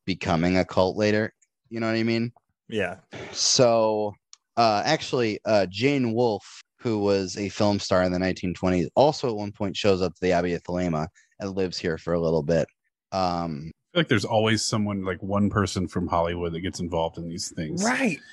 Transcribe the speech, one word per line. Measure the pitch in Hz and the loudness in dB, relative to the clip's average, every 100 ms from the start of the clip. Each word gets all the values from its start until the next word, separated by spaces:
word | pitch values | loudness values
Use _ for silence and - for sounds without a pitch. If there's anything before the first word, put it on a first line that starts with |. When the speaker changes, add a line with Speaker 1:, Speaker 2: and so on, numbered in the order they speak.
Speaker 1:
becoming | - 87 92 82 87 92 | -6 -4 0 2 4 2
a | |
cult | 87 98 92 98 | 2 2 2 2
leader. | 104 107 110 - _ _ _ | 2 2 -2 -8 _ _ _
You | 113 | -6
know | 113 | -2
what | 113 | 0
I | |
mean? | 113 113 120 - _ _ - | 0 0 -2 -8 _ _ -8
Speaker 2:
Yeah. | 110 90 92 _ - - | -4 -4 -6 _ -16 -10
Speaker 1:
So, | - - - 120 113 110 107 104 101 _ - _ - | -2 2 4 6 6 2 0 -4 -8 _ -20 _ 2
uh, | 113 101 | 4 4
actually, | 131 156 - 135 113 98 | 2 0 0 0 0 -2
uh, | - 107 92 | 2 2 2
Jane | 98 135 143 120 | 0 0 2 0
Wolfe, | 113 120 101 - - - _ | 0 0 -2 -8 -20 -20 _
who | 123 107 | -2 0
was | 101 98 92 104 | 2 2 0 -4
a | 98 | -6
film | - 104 98 | 0 2 2
star | - 92 | 2 2
in | 92 | 2
the | 90 | 2
nineteen | 92 87 92 | 0 -2 -4
twenties, | 85 92 90 78 - | -2 0 2 2 4
also | 143 - 131 | 4 2 -4
at | 107 | -4
one | 101 | -6
point | - 101 85 | -6 -6 0
shows | 104 92 | 2 2
up | 90 | 0
to | - | 0
the | 90 | 2
Abbey | 87 90 | 2 2
of | 85 | -2
Thelema | - 90 90 78 78 - _ - | -4 -2 -2 -2 -4 -10 _ -12
and | 98 95 | -6 -4
lives | 92 - | -4 -4
here | 90 80 | -4 -4
for | - | -2
a | 87 | 0
little | 82 80 | 2 0
bit. | 73 82 - _ _ _ _ | 2 0 0 _ _ _ _
Um, | 95 90 87 85 73 82 - _ | -2 -2 -2 -4 -8 -12 -16 _
Speaker 3:
I | 175 | -2
feel | |
like | 160 | 0
there's | 107 | 0
always | - 110 110 110 | 2 2 2 2
someone, | - 113 104 101 | 0 -2 -2 -4
like, | 95 90 | -4 -6
one | 98 101 101 | -2 0 2
person | 107 95 98 87 | 2 0 -2 -4
from | 90 85 | -4 -2
Hollywood | 87 85 87 85 | 0 0 -2 -4
that | 82 | -4
gets | 80 - | -6 -6
involved | 85 85 82 - | -4 -2 -4 -6
in | 85 | -10
these | 87 - | -10 -8
things. | - 82 165 | -8 -6 -2
Speaker 2:
Right. | 214 254 247 147 - | -2 0 -2 -2 -10